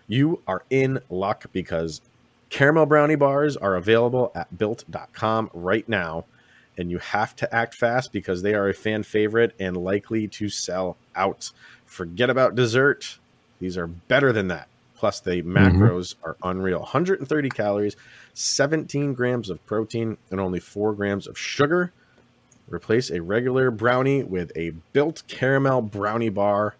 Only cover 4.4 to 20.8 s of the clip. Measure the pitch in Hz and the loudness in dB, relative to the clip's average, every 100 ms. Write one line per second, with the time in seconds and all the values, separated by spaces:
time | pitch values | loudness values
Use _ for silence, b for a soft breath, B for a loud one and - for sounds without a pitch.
4.4 | 85 90 107 113 - 80 - - 110 110 | -8 -4 -4 -4 -8 -12 -12 -4 -2 0
5.4 | 107 85 87 113 - 104 85 82 - b | -2 -4 -2 -2 0 -2 -2 -6 -10 b
6.4 | b b b - 87 87 - 101 110 - | b b b -10 -6 -6 -4 -2 -4 -4
7.4 | 120 113 117 - 117 123 131 104 92 90 | -4 -2 -2 0 0 0 -2 -4 -4 -2
8.4 | 101 107 98 92 107 110 101 107 107 113 | 0 2 2 0 -2 -4 -2 0 2 4
9.4 | 117 - 95 90 90 101 - 113 104 - | 2 0 -4 -4 -2 -2 -2 -4 -4 -6
10.4 | 104 - - 90 92 - _ - 98 - | -8 -6 -6 -4 -4 -8 _ -2 -2 -2
11.4 | - - B B B - 85 90 123 127 | -12 -18 B B B -12 -8 0 0 4
12.4 | 127 110 120 123 143 - - - _ _ | 2 2 2 4 4 2 -6 -18 _ _
13.4 | _ - 92 90 85 87 - 127 135 110 | _ -10 -8 -6 -8 -8 0 2 4 2
14.4 | 95 80 - _ _ _ 104 - 92 90 | 0 -4 -10 _ _ _ -4 -2 -2 -2
15.4 | 85 98 95 87 107 90 90 - 82 - | 0 4 6 6 4 2 -4 -10 -12 -8
16.4 | 92 92 95 87 - 139 180 196 135 156 | -4 -2 -2 -2 -2 -2 0 -2 -2 -2
17.4 | 135 - 104 104 104 - B B B B | -2 -2 0 0 0 -4 B B B B
18.4 | - - 139 156 143 143 143 127 123 123 | -4 0 0 0 -4 -4 -2 -2 0 -2
19.4 | 101 80 - 107 110 117 113 - - 95 | -4 -10 -4 -4 -2 -4 -4 -6 -8 -4
20.4 | 95 90 - 101 | -2 -4 -6 -2